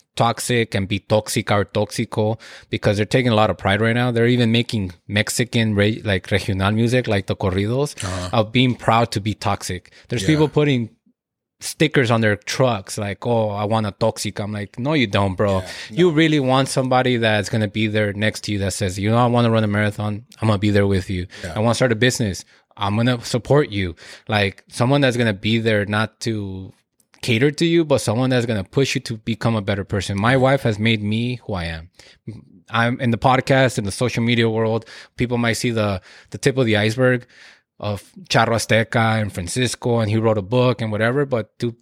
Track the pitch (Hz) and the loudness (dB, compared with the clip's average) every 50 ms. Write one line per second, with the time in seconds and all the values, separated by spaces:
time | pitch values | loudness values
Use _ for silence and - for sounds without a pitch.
0 | _ _ _ - 123 117 117 - - - 123 117 113 - - 107 95 92 107 98 | _ _ _ 0 0 0 0 -2 -2 -2 0 0 0 0 -2 -4 -2 -2 -4 -6
1 | - _ 107 107 - - - 113 101 - 107 104 98 - _ 107 104 - - - | -2 _ 0 0 0 0 -4 -4 0 0 0 0 0 -2 _ -4 -4 -2 -4 -6
2 | 113 - - 117 107 107 113 - - - - - - _ - 110 - 110 104 98 | -6 -4 -2 -2 -2 -2 -2 -4 -10 -20 -20 -20 -12 _ -8 -2 0 0 0 0
3 | 107 - - 135 123 127 113 107 110 104 92 - - 98 98 101 110 113 113 120 | 0 0 0 0 2 2 4 4 4 2 0 -2 0 0 0 2 2 0 0 0
4 | 123 127 120 117 117 120 127 123 123 110 113 117 120 - - 110 95 92 85 _ | 0 0 0 2 2 2 4 2 2 2 2 0 0 0 -2 -4 -4 -4 -8 _
5 | _ - 101 104 107 - - - 123 117 - 120 113 110 107 101 101 107 113 - | _ -4 -2 -2 -2 -2 -2 -4 -4 -2 0 0 0 2 2 2 2 2 0 -2
6 | - 107 98 92 - - 107 95 - - 98 92 95 98 107 110 117 117 117 127 | -2 -2 -2 -2 -2 -2 -2 -2 0 -2 -2 0 0 0 2 2 2 2 2 0
7 | 117 110 107 98 95 - - - - 98 92 98 98 104 120 131 147 143 - - | 0 0 -2 -2 -2 -4 -6 -2 -2 -2 0 0 -2 0 0 -2 -2 -4 -4 -8
8 | - 92 90 95 90 90 - 120 107 107 - 123 131 127 117 - - - 113 117 | -8 -8 -6 -6 -6 -2 0 0 0 2 2 2 4 4 2 0 0 2 4 4
9 | 117 - - 110 101 107 101 - - 110 101 - - - 92 90 - - _ - | 2 2 -2 -4 -4 -4 -6 -2 -2 -4 -2 -2 -4 -8 -10 -10 -10 -16 _ -20
10 | - _ 120 120 95 - 156 147 156 143 - 151 147 147 139 123 117 110 - _ | -10 _ -6 -2 0 2 2 4 2 2 2 2 2 2 2 0 -2 -4 -10 _
11 | _ _ _ _ _ _ _ _ _ _ _ _ - - - - 160 147 - 151 | _ _ _ _ _ _ _ _ _ _ _ _ -12 -12 -2 0 0 2 2 2
12 | 131 110 120 113 113 107 104 101 - - - - 131 127 117 101 101 - - - | 2 2 2 2 2 2 0 0 -4 -8 0 2 2 2 2 -2 -6 -8 -8 -6
13 | 104 101 95 - - 123 117 113 110 107 101 101 107 101 110 110 107 101 95 - | -6 -6 -6 -6 -4 -2 0 0 0 0 -2 -4 -2 0 0 0 0 -2 -2 0
14 | 117 113 - - - 107 95 - 104 101 107 104 101 98 - - 120 143 160 156 | -2 -2 0 -2 -8 -8 -6 -6 -8 -6 -6 -8 -10 -10 -10 -6 -4 -2 0 0
15 | 123 104 98 101 101 98 92 90 110 101 98 92 90 - - - - - - - | 0 2 0 0 0 0 0 0 0 2 2 0 -2 -4 -12 -14 -14 -8 0 2
16 | 180 180 156 147 165 160 151 151 135 127 127 131 135 131 - 143 131 127 127 127 | 4 4 4 4 2 4 2 2 2 2 2 2 2 0 0 -2 0 2 2 2
17 | 127 127 123 117 113 110 107 107 101 - - 113 107 104 - 110 110 107 104 107 | 2 2 2 2 2 2 2 2 0 0 0 0 0 0 0 -2 -2 0 0 0
18 | 107 104 98 101 107 107 104 - - - 104 101 98 98 - - 104 95 92 98 | 0 0 -2 0 -2 -2 -2 -4 -6 -6 -4 -2 -2 -4 -2 -2 -4 -4 -2 -2
19 | 95 107 113 117 123 120 120 120 120 117 113 113 110 104 101 104 104 104 104 - | 0 0 2 2 2 4 4 2 2 4 2 2 2 2 0 0 0 0 -2 -2
20 | 104 107 104 101 120 _ - - - 110 107 98 101 104 101 101 101 101 101 95 | -4 -4 -4 -6 -10 _ -10 -2 0 0 2 2 2 2 4 4 4 4 2 0
21 | 92 - 98 90 87 - - - - 90 - 107 107 117 113 - 143 127 113 107 | 0 -2 -6 -6 -6 -8 -12 -14 -14 -10 -4 -2 0 0 2 2 2 0 2 2
22 | 120 127 123 - 120 101 87 - - _ _ _ _ _ _ - 104 98 104 110 | 2 0 2 0 -2 -4 -4 -6 -12 _ _ _ _ _ _ -6 -4 -2 0 0
23 | 117 123 127 120 107 - - 123 - - 135 147 - - 101 101 95 90 82 - | 0 0 0 -2 -4 -4 -6 -4 0 2 2 2 2 0 -2 -4 -4 -4 -6 -10
24 | - - - - _ - 110 104 101 98 95 - _ _ - - 135 123 143 147 | -18 -20 -20 -20 _ -2 0 0 0 0 -2 -8 _ _ -4 -2 0 2 4 4
25 | 139 127 113 120 120 113 104 98 - 107 113 117 110 117 110 104 101 95 104 107 | 4 2 2 2 0 0 0 0 0 0 0 2 2 2 2 2 0 0 0 -2
26 | 110 110 - _ - 120 113 107 101 98 95 95 95 95 - _ _ _ _ _ | -2 -4 -6 _ -6 -6 -4 -4 -6 -8 -10 -12 -14 -16 -18 _ _ _ _ _
27 | _ _ _ _ - - 117 113 131 151 147 - 170 170 170 170 165 151 143 127 | _ _ _ _ -2 0 2 2 2 2 2 2 0 2 2 2 2 2 0 0
28 | - - 107 120 131 131 131 123 113 117 113 101 92 - - 139 139 - - 135 | 2 0 0 0 0 2 2 0 0 0 -2 -4 -4 -2 0 0 0 0 0 -4
29 | - - 117 110 - - 113 - - 120 113 110 101 104 101 101 92 - 101 101 | -6 -6 -10 -8 -6 -6 -6 -2 0 0 0 0 -2 -2 -4 -4 -4 -4 -4 -4
30 | 95 - 101 - 107 117 135 135 127 131 135 135 - 120 107 95 107 113 113 107 | -4 -4 -4 0 2 2 2 4 4 2 2 2 0 -2 -2 0 0 0 0 0
31 | 104 104 107 113 117 123 123 117 - - 107 90 87 82 82 80 82 90 _ - | -2 -4 -2 -2 -2 -4 -6 -8 -8 -8 -8 -6 -6 -6 -8 -10 -12 -18 _ -20
32 | - - - _ _ - 104 - - _ _ 92 _ _ 117 117 117 120 123 - | -20 -20 -20 _ _ -18 -18 -18 -20 _ _ -20 _ _ -2 0 0 0 0 0
33 | 135 120 113 107 - 135 127 131 127 - 139 131 131 123 - - 107 98 - - | 0 0 0 2 2 2 2 2 2 2 4 4 4 2 0 -2 -6 -6 -4 -2
34 | 127 117 - - 117 117 120 117 117 113 110 110 113 110 113 113 110 - - - | -4 -2 -2 0 0 2 2 2 2 2 2 0 0 0 -2 -2 -4 -8 -18 -20
35 | - - _ - 123 117 123 117 117 117 113 - - 123 117 113 107 101 98 92 | -20 -20 _ -4 -4 -2 0 0 0 0 -2 0 -2 -2 0 0 0 -2 -2 -4
36 | - - - - - _ - 107 - 139 120 131 131 113 104 104 104 110 113 123 | -8 -14 -20 -20 -20 _ -14 -2 -2 0 2 2 2 2 2 2 2 0 0 2
37 | 131 127 127 123 - _ _ - - - - _ _ _ _ _ - 104 104 101 | 2 2 2 0 -2 _ _ -20 -20 -20 -20 _ _ _ _ _ -8 -8 -8 -8
38 | - - _ - 185 _ - 127 113 110 117 110 - - 110 110 113 - - 123 | -10 -16 _ -20 -10 _ 2 2 2 4 2 -2 0 2 2 2 2 0 0 0
39 | 113 113 110 110 107 101 - - 92 - - 123 127 117 - - - 123 117 117 | 0 2 0 0 -2 -4 -6 -6 -8 -6 -2 -2 -2 -2 -4 -4 -2 -2 0 0
40 | 113 101 107 113 110 113 110 107 95 92 123 127 123 127 120 - 117 110 104 104 | 0 0 0 2 2 2 0 0 -2 -2 0 2 2 2 0 0 -4 -4 -2 0
41 | 110 117 123 143 143 139 131 113 104 - _ _ 120 120 117 - | 0 0 0 0 -2 0 -2 -4 -4 -6 _ _ -6 -6 -6 -8